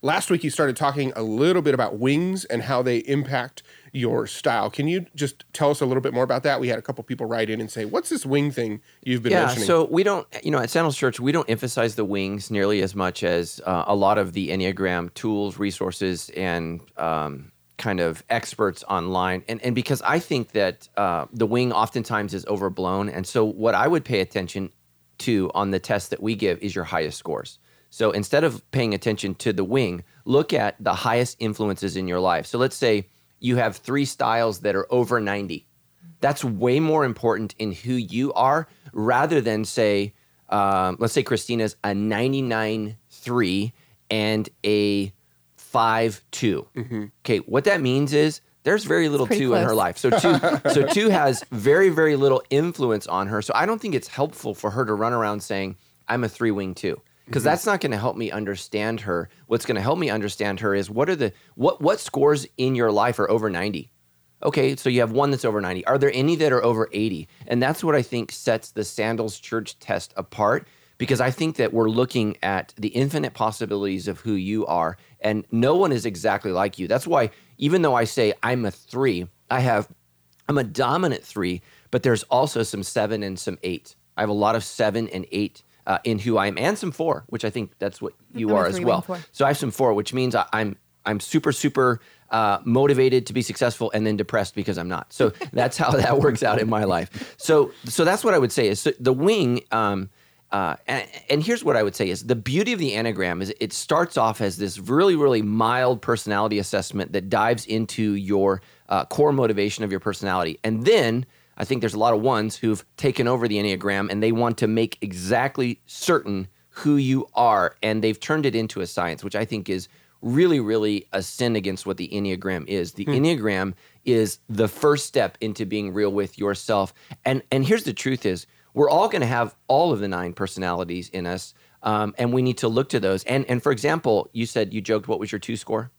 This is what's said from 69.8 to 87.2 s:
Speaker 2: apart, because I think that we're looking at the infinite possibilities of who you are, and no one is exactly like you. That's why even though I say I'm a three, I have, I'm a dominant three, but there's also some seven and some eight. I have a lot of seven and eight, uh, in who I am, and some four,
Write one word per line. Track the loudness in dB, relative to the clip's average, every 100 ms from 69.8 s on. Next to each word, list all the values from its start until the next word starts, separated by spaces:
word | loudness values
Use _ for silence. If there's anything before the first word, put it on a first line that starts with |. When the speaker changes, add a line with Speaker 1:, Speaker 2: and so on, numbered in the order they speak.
| -6 -4 -4 -10
Speaker 2:
apart, | -10 0 2 2 -4 _ _ _
because | -2 2
I | 0
think | 0 -4 0
that | 0
we're | 2 2
looking | 2 0 2 0 -2
at | -2 -2 -6 -6
the | -4
infinite | 0 0 0 -4
possibilities | -2 -2 -2 -4 -2 -2 -4 -6
of | -6
who | -4
you | -2 -2 -4 0
are, | 0 0 -4 _ _
and | -2 -2 -2
no | 0 2 4
one | 4
is | 2 -2
exactly | -2 0 0 0
like | 0 0 -2
you. | -2
That's | -2 2
why | 2 2 -4 _ _
even | 0 4
though | 4 4
I |
say | 2 2 2 2
I'm | 0 0 -2
a |
three, | -6 _ 0 0 0 -6 _ _
I | 0
have, | 2 2 0 -12 _ _ _ _ -2
I'm | 0
a |
dominant | 0 0 0 2 0 -2
three, | -6 -4 -4 -4 _ _ _
but | 0
there's | 2 2
also | 2 2 2 0
some | -4 -4
seven | -4 -2 -2 -2
and | -4 -6
some | -8 -6
eight. | -6 -6 -10 _ _ -4
I |
have | -2
a |
lot | 2 2 2
of |
seven | -2 -2 0 0 -4
and | -8 -6
eight, | -4 -4 -8 _ _ -4
uh, | -2
in | 0 -2
who | 0 2
I | 2
am, | 0
and | -2 -2
some | -6
four, | -4 -2 -2